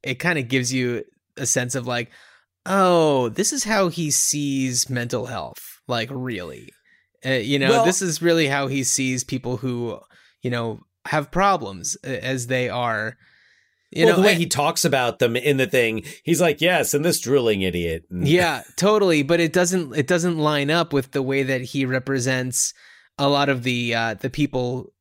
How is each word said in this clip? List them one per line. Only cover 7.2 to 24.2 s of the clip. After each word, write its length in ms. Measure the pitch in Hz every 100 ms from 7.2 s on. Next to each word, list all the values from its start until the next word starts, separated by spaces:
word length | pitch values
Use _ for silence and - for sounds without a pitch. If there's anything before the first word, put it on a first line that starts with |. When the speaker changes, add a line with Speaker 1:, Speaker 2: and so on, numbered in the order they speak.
| 131
Speaker 1:
Uh, 60 |
you 260 | 131 110 143
know, 100 | 135
Speaker 2:
Well 160 | 135 147
Speaker 1:
this 160 | 180
is 200 | 185 151
really 260 | 170 165 147
how 200 | 139 139
he 160 | 135
sees 400 | 127 - 131 127
people 340 | - 135 120 123
who, 420 | 131 123 120 - _ _ _ _
you 80 | 127
know, 300 | 120 117 107 _ _ -
have 260 | 151 143
problems, 680 | 175 196 190 98 95 - - -
uh, 40 |
as 380 | 127 127 131 120
they 200 | 127 123
are. 480 | 113 120 110 110 - _ _ _ _ _ _ _
You 140 | - 170
Speaker 2:
Well, 100 | 175
Speaker 1:
know, 40 |
Speaker 2:
the 60 | 202
way 40 |
Speaker 1:
I 20 | 175
Speaker 2:
he 100 | 170
talks 360 | - 147 -
about 360 | - 135 123 -
them 160 | 120 117
in 180 | 147 135
the 100 | 131
thing, 360 | 127 117 110 - -
he's 180 | - 160
like, 180 | 170 143
"Yes, 320 | 165 175 127
and 120 | 143 165
this 140 | -
drooling 400 | 113 139 117 104
idiot." 420 | 95 87 85 80 _
And 180 | - 147
Speaker 1:
Yeah, 360 | 175 170 135 - -
totally. 480 | 196 214 196 156
But 160 | 139 170
it 140 | 165
doesn't, 420 | 180 175 185 151 156
it 120 | 131
doesn't 300 | 175 175 160
line 300 | 151 147 143
up 200 | 165 165
with 200 | 139 131
the 100 | 143
way 220 | 131 135
that 180 | 135 131
he 240 | 127 143 131
represents 880 | 131 131 135 123 131 127 123 - - - - _ -
a 120 | 143
lot 180 | 143 143
of 140 | 131
the, 300 | 123 123 120 117
uh, 180 | 113
the 140 | 107